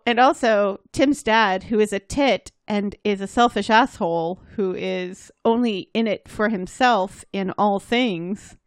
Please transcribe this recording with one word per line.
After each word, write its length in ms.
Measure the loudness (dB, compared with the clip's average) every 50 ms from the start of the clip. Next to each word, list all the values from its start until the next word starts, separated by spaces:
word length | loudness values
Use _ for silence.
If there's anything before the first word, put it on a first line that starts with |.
| _
and 140 | 0 2 4
also, 600 | 4 4 4 2 0 2 2 2 2 0 -2 -6 _ _
Tim's 300 | -2 0 2 2 2 0
dad, 420 | 0 0 2 2 2 2 0 -2 -4
who 140 | -2 0 0
is 120 | 0 0
a 60 | -2 -6
tit 520 | -8 -6 -2 0 2 2 2 0 -4 -10 -20 _ _ -6
and 260 | -4 -4 -4 -4 -8 -4
is 180 | -4 -4 -2 -2
a 40 | -6
selfish 440 | -2 2 2 2 2 2 -2 0 2
asshole, 720 | 4 4 4 2 -2 -4 -4 -2 -2 -2 -4 -4 -6 -10 -14 -10 -6
who 180 | -4 -4 -4 -4
is 560 | -4 -6 -6 -6 -6 -6 -8 -12 -16 -20 -20 _ _ 0
only 440 | 0 2 2 0 -2 -2 -4 -8 -4 -4
in 120 | -2 -2
it 220 | -2 -4 -6 -8 -12
for 200 | -4 -2 -2 -2
himself 760 | -2 -4 -6 -8 -2 2 2 4 4 2 0 -4 -8 -14 -16 _
in 200 | -8 -6 -6 -4
all 260 | -2 0 0 0 0 -2
things, 760 | -2 -2 0 0 0 0 -2 -4 -6 -8 -8 -10 -12 -18 -20 _ _